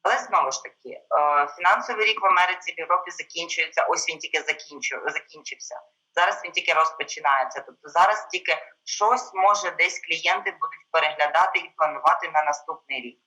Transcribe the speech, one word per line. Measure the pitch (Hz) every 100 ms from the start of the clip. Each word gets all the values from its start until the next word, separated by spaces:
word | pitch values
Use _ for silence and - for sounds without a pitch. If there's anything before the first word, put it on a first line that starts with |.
Але, | 196 262
знову | 254 180 135
ж | -
таки, | - _ 123
е, | - _ - 147 147 143 -
фінансовий | 180 220 - 220 214
рік | 214
в | 190
Америці, | 180 180 180 -
в | -
Європі | 160 180 180
закінчується, | - - 170 170 - 160 165
ось | 143 143 -
він | 160
тільки | 156 151
закінчу-, | 151 151 - 143 - 131 139
закінчився. | - - 117 - - - - - _ _
Зараз | - 180 202
він | 175
тільки | 180 175
розпочинається. | 156 156 - 147 - 147 135 127 139
Тобто | - 123 147
зараз | 165 196 - -
тільки | 180 - 156 - _
щось, | - - 214 247 -
може, | 190 196 202 185
десь | - 175 -
клієнти | - 165 170 180 190
будуть | - - - _
переглядати | 160 151 151 147 156 190 202
і | 170 -
планувати | 156 151 156 170 170
на | 156
наступний | 151 156 - 160 _ 135
рік. | 120 _